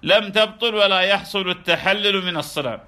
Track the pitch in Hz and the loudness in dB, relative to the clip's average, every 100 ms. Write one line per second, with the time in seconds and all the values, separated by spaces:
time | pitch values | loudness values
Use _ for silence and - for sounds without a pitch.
0 | 147 202 202 202 220 214 233 214 202 190 | 4 2 2 0 0 0 -4 2 2 4
1 | 185 196 - 202 185 180 - 165 180 202 | 2 0 0 -4 -4 -6 -2 0 2 0
2 | 202 196 180 170 139 - 135 110 | 0 0 -2 -4 -6 -4 -6 -6